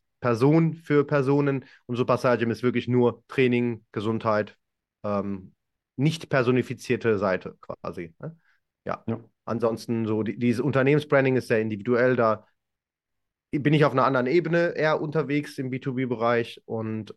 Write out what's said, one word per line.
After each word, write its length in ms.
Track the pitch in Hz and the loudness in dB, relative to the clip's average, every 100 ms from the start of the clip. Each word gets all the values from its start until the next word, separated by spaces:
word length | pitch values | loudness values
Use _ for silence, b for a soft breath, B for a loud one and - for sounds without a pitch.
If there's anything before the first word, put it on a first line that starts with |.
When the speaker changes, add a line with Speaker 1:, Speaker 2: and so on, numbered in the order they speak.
| _ _ | _ _
Speaker 1:
Person 540 | 123 113 139 165 160 | -2 2 4 4 2
für 320 | 160 - 147 143 | -2 0 2 2
Personen. 600 | 147 135 143 143 135 b b - | 0 2 2 0 -2 b b -8
Und 100 | 120 | -2
Super 220 | 127 120 | 0 2
Saiyan 220 | 131 117 | 4 2
Gym 120 | 117 | 2
ist 100 | 107 | 0
wirklich 240 | 123 117 120 | 0 -2 0
nur 360 | 123 120 117 _ | 2 2 0 _
Training, 580 | - 123 120 120 113 - | 0 2 2 -2 -6 -10
Gesundheit, 640 | 113 107 110 113 107 104 - _ _ _ _ | -6 -4 -2 0 0 -2 -10 _ _ _ _
ähm, 500 | 104 101 101 95 98 _ _ _ _ - | -6 -4 -4 -8 -12 _ _ _ _ -2
nicht 340 | 147 165 - | -2 -2 -2
personifizierte 880 | 139 120 127 120 120 - 113 117 104 | 0 2 2 0 -8 -4 -2 0 0
Seite 400 | 101 90 - - | 0 -2 -6 -16
quasi, 520 | - - 85 87 82 - | -16 -12 -12 -12 -14 -14
ne? 160 | 156 165 _ _ _ _ - | -16 -16 _ _ _ _ -8
Ja. 180 | - - | -8 -6
Speaker 2:
Ja. 120 | 117 - _ - | -8 -10 _ -8
Speaker 1:
Ansonsten 600 | 113 117 113 - 113 110 | -2 -2 -2 -4 -4 -2
so, 160 | 107 | -2
die, 140 | 110 123 | -2 -2
dieses 220 | 120 117 | 0 0
Unternehmensbranding 800 | 139 131 131 151 147 143 135 131 | 0 2 4 2 2 2 4 0
ist 100 | - | 0
sehr 140 | 113 | 0
individuell, 540 | 110 107 107 120 127 123 | 0 -4 -2 2 2 2
da 300 | 113 107 - _ _ _ _ _ _ _ _ _ _ | 2 0 -6 _ _ _ _ _ _ _ _ _ _
bin 220 | 151 143 | -2 2
ich 120 | 151 147 | 4 4
auf 80 | |
einer 100 | 131 | 4
anderen 240 | 123 131 123 | 2 2 2
Ebene 460 | 170 165 170 170 - | 0 2 0 0 0
eher 240 | 156 151 | 0 0
unterwegs 560 | 156 160 131 147 147 - | -2 -4 -2 -4 -4 -8
im 120 | 131 | -8
B 100 | 127 | -6
two 140 | 139 | -6
B-Bereich 680 | 127 127 113 117 120 113 - - | -4 -4 -2 0 0 -2 -10 -10
und, 500 | 113 110 110 104 | -8 -6 -6 -10